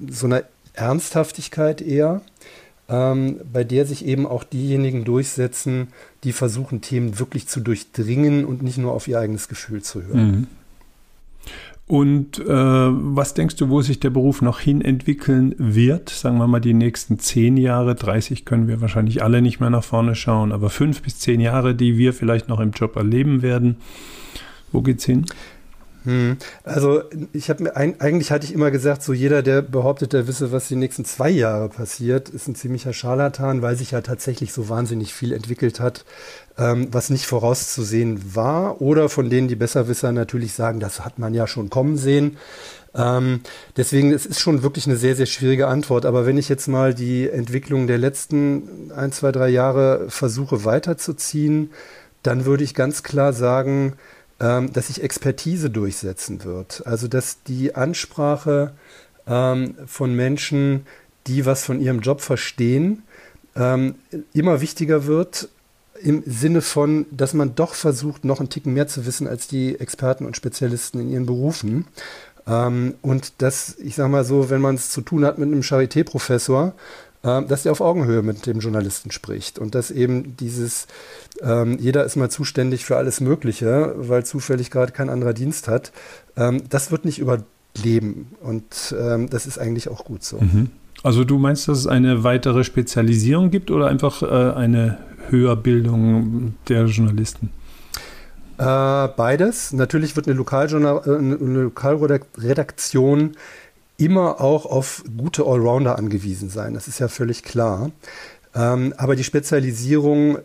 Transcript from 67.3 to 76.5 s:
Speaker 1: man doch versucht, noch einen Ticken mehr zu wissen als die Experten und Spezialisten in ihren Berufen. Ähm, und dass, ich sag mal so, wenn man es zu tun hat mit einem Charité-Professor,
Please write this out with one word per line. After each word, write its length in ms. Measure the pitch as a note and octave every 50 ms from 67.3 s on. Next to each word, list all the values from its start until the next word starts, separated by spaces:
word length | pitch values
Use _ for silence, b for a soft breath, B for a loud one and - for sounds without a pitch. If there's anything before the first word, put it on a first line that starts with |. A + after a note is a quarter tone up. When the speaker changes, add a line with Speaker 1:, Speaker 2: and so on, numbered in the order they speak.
| D#3
Speaker 1:
man 220 | D3+ C#3+ C3 A#2
doch 180 | - E3 E3+ -
versucht, 520 | - - D#3 C#3 A#2+ C#3+ D3+ C3+ - -
noch 140 | C3 C3+ -
einen 100 | C#3 C3
Ticken 240 | - D3 - C#3 B2+
mehr 140 | C#3 C#3+
zu 180 | C#3+ - C#3 A#2
wissen 220 | B2+ B2 - C#3+
als 200 | B2+ A#2 A#2+ -
die 320 | - C#3 C3 C3 C3 - -
Experten 460 | B2+ - - - C3 B2+ C3 - C3+
und 100 | A#2+ A#2
Spezialisten 640 | - - B2 - - C3+ B2 A#2+ A#2+ - - - B2
in 100 | A#2+ B2+
ihren 160 | C3 B2+ B2+
Berufen. 600 | B2 B2 B2 C3+ D#3 D#3+ - - G2+ A2 D3+ F3 - B B B B B B B B B B B
Ähm, 500 | - A#2 A#2 A#2+ B2 B2 B2 B2 - - -
und 400 | - C3 C3 C3 - - _ -
dass, 360 | B2+ C3 C3 - - - - -
ich 160 | - C#3+ -
sag 160 | D3+ C3+ C3
mal 140 | C#3 C#3 B2+
so, 240 | B2 C#3 C#3 C3+ B2
wenn 100 | C3+ C3+
man 160 | C3+ C3+ C3+
es 140 | B2+ - -
zu 100 | - C#3
tun 240 | A#2 - F3 D3+ C#3+
hat 140 | C#3+ D3
mit 100 | - D3
einem 140 | D3 D3+ C#3
Charité-Professor, 1120 | B2+ - D3 C3 C3+ B2 - D3+ E3 - - B2+ - - B2 A#2 - -